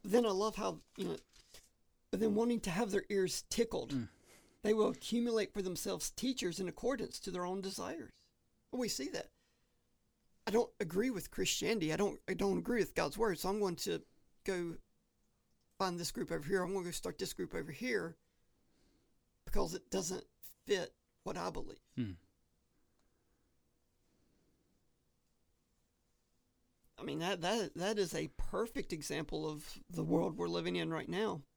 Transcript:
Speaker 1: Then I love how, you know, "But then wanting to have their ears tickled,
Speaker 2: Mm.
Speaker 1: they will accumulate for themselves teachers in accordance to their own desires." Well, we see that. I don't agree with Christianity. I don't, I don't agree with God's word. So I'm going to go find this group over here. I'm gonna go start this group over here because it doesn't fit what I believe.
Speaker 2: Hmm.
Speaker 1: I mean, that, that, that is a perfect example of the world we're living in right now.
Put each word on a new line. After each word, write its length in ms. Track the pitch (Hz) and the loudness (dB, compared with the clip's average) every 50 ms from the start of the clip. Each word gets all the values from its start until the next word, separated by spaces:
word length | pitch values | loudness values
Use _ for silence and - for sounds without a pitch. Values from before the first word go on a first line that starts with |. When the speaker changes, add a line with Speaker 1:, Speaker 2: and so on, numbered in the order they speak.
| - | 0
Speaker 1:
Then 220 | 196 190 240 240 | 6 6 6 6
I 40 | 220 | 6
love 240 | 190 185 208 220 196 | 2 2 0 0 -2
how, 240 | 190 196 190 165 160 - _ _ | -2 -4 -4 -4 -6 -12 _ _
you 80 | - 240 | -6 -4
know, 120 | - 160 160 - _ _ - - _ - - - _ _ _ _ _ _ _ _ _ | -4 -4 -6 -10 _ _ -20 -20 _ -20 -20 -20 _ _ _ _ _ _ _ _ _
"But 80 | - 190 | 0 2
then 160 | 220 220 202 | 2 4 4
wanting 260 | 208 226 240 240 220 | 4 4 4 2 2
to 80 | - 196 | 0 0
have 200 | 160 185 240 202 | 2 2 2 2
their 140 | 196 202 - - | 2 0 0 2
ears 340 | 202 196 185 170 - - - _ | 2 2 4 2 0 -4 -4 _
tickled, 440 | - - 233 226 - - 127 147 143 | 2 2 2 2 2 -4 -2 0 -2
Speaker 2:
Mm. 160 | 131 117 - - - - - - - - - _ _ | -2 -2 -2 -8 -20 -20 -20 -20 -20 -20 -20 _ _
Speaker 1:
they 120 | - 208 220 | 2 4 6
will 160 | 220 214 240 | 6 6 4
accumulate 640 | - - - - 220 240 233 240 226 220 202 - - | 2 -2 -4 0 2 2 2 4 4 2 2 0 -2
for 80 | 202 | -4
themselves 500 | 190 185 180 165 - 202 190 160 - - | -2 -2 -2 -2 -2 -2 -2 -2 -4 -6
teachers 480 | - - - 254 262 - - 175 160 - | -4 -2 -2 -2 0 0 -2 -2 -2 -2
in 80 | 190 | -4
accordance 520 | 175 - - - 240 277 220 - - - - | -6 -6 -2 0 0 0 0 -4 -6 -8 -8
to 100 | - 196 | -8 -6
their 140 | 180 180 180 | -4 -2 -2
own 160 | 180 185 196 | -2 -2 -2
desires." 500 | 190 190 196 - 180 185 320 339 247 - - _ _ _ _ _ _ _ _ _ _ _ | -4 -4 -6 -4 -6 -6 -6 -8 -10 -12 -16 _ _ _ _ _ _ _ _ _ _ _
Well, 80 | - 254 | -2 -2
we 100 | 247 208 | 0 0
see 200 | - - 269 320 | 0 -2 -4 -4
that. 200 | 320 - - - _ _ _ _ _ _ _ _ _ _ _ _ _ _ _ _ _ _ _ _ _ _ _ | -4 -6 -6 -8 _ _ _ _ _ _ _ _ _ _ _ _ _ _ _ _ _ _ _ _ _ _ _
I 40 | 220 | 2
don't 200 | 196 226 - - - _ | 4 4 2 2 -2 _
agree 300 | 202 160 165 190 226 262 | -6 -2 0 0 2 2
with 220 | 240 180 - - | 0 -2 -6 -6
Christianity. 600 | - - 185 175 - - - - 233 220 170 156 | -4 -2 0 0 0 2 2 2 2 2 2 0
I 40 | 160 | 2
don't, 240 | 170 208 196 - - _ | 2 2 2 0 -4 _
I 60 | - 185 | -4 -2
don't 240 | 170 196 202 190 175 | 2 2 2 2 2
agree 200 | 170 233 247 233 | 2 2 2 2
with 140 | 190 - - | 2 2 2
God's 240 | - 170 147 - | 0 0 0 2
word. 220 | 196 233 220 175 151 | 2 2 2 2 2
So 100 | - 185 | 0 0
I'm 100 | 196 214 | 2 2
going 180 | 208 190 170 | 2 0 0
to 260 | - - 202 170 165 - _ _ _ _ _ _ _ _ | -2 -2 -2 -2 -2 -4 _ _ _ _ _ _ _ _
go 340 | - 190 180 175 170 165 - - _ _ _ _ _ _ _ _ _ _ _ _ _ _ _ _ _ _ _ | -2 -2 -2 -2 -4 -6 -8 -14 _ _ _ _ _ _ _ _ _ _ _ _ _ _ _ _ _ _ _
find 200 | 196 185 175 175 | 0 0 0 -2
this 120 | 170 - | -4 -4
group 200 | - - 175 151 | -2 -4 -2 -2
over 160 | 165 160 143 | -2 -4 0
here. 140 | 147 196 190 | 2 2 2
I'm 100 | 180 175 | 2 2
gonna 140 | 196 196 175 | 0 -2 -2
go 60 | 175 | -2
start 260 | 175 - - - - | -4 -4 -6 -6 -4
this 160 | - 196 - - | -4 -4 -6 -2
group 220 | - 180 160 - | -4 -4 -4 -2
over 160 | 165 147 160 | -4 -4 -4
here 440 | 147 - 240 254 233 190 170 165 160 _ _ _ _ _ _ _ _ _ _ _ _ _ _ _ _ _ _ _ _ _ _ _ _ _ _ | -6 -4 -2 0 0 0 0 -2 -8 _ _ _ _ _ _ _ _ _ _ _ _ _ _ _ _ _ _ _ _ _ _ _ _ _ _
because 300 | - - 202 190 160 175 | 2 2 2 4 2 -2
it 160 | 185 - _ | -8 -6 _
doesn't 340 | - 190 180 165 185 - - _ _ _ - - - _ _ | -2 -2 0 -2 -4 -6 -8 _ _ _ -20 -20 -20 _ _
fit 260 | - 208 185 - - _ _ _ _ _ _ _ | 0 2 2 2 -4 _ _ _ _ _ _ _
what 120 | - - | -6 -4
I 140 | 180 170 - | -2 -2 -2
believe. 300 | 147 - - - - - _ _ _ | -2 -4 -6 -6 -8 -14 _ _ _
Speaker 2:
Hmm. 160 | 127 120 104 90 - _ _ _ _ _ _ _ _ _ _ _ _ _ _ _ _ _ _ _ _ _ _ _ _ _ _ _ _ _ _ _ _ _ _ _ _ _ _ _ _ _ _ _ _ _ _ _ _ _ _ _ _ _ _ _ _ _ _ _ _ _ _ _ _ _ _ _ _ _ _ _ _ _ _ _ _ _ _ _ _ _ _ _ _ _ _ _ _ _ _ _ _ _ - _ - | -4 -4 -4 -4 -10 _ _ _ _ _ _ _ _ _ _ _ _ _ _ _ _ _ _ _ _ _ _ _ _ _ _ _ _ _ _ _ _ _ _ _ _ _ _ _ _ _ _ _ _ _ _ _ _ _ _ _ _ _ _ _ _ _ _ _ _ _ _ _ _ _ _ _ _ _ _ _ _ _ _ _ _ _ _ _ _ _ _ _ _ _ _ _ _ _ _ _ _ _ -20 _ -8
Speaker 1:
I 40 | 131 | -6
mean, 160 | - 143 151 | -4 -2 0
that, 220 | 165 180 180 175 | 0 0 -2 0
that, 340 | 160 180 214 233 196 - - | 0 0 2 2 0 -2 -2
that 220 | - 175 202 220 | -2 0 0 2
is 160 | 208 190 160 - | 2 2 0 0
a 160 | 156 151 151 - | -2 -4 -4 -2
perfect 560 | - - - - 190 226 226 - 285 - - 180 | -2 -2 0 2 0 0 0 -2 -6 -4 -4 -6
example 560 | 156 143 - 147 151 156 - 165 156 156 156 | -6 -4 -4 -4 -4 -4 -4 -4 -4 -4 -4
of 300 | 151 151 - - - - - _ | -6 -6 -10 -12 -14 -16 -14 _
the 140 | 175 165 156 | -4 -2 2
world 340 | 160 180 165 175 - 156 | 4 4 4 4 2 0
we're 100 | - 170 | -2 -2
living 280 | 170 170 175 165 180 180 | 0 0 0 0 0 0
in 180 | 175 165 160 165 | 0 0 0 -2
right 160 | 160 - - | -2 -2 -2
now. 320 | 175 180 440 440 180 151 - _ _ | 0 0 0 0 0 -4 -8 _ _